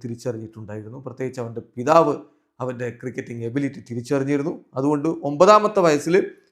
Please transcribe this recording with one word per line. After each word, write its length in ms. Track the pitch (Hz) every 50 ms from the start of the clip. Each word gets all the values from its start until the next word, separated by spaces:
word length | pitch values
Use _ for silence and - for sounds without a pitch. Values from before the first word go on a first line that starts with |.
| -
തിരിച്ചറിഞ്ഞിട്ടുണ്ടായിരുന്നു. 960 | 117 117 117 - 131 117 110 110 107 - 110 107 98 104 107 104 107 120 139 131 135
പ്രത്യേകിച്ച് 340 | 117 120 131 127 127 131 120
അവൻ്റെ 200 | 113 113 117 - - _ 123
പിതാവ് 360 | 123 139 156 165 160 151 139 - - - _ _ _ _ _ - 123
അവൻ്റെ 260 | 127 123 117 127 120 117 120
ക്രിക്കറ്റിംഗ് 460 | - 131 120 117 107 - 120 117 117 117
എബിലിറ്റി 340 | 117 143 143 135 139 127 110 -
തിരിച്ചറിഞ്ഞിരുന്നു. 640 | 117 120 120 - 147 139 135 135 147 143 139 165 - - - _ - 131
അതുകൊണ്ട് 280 | 135 147 151 147 143 165 165 - - 143
ഒമ്പതാമത്തെ 540 | 147 147 180 202 214 214 208 208 208 202 180 165
വയസ്സിൽ 300 | 147 143 - 160 170 196 - - - - _ _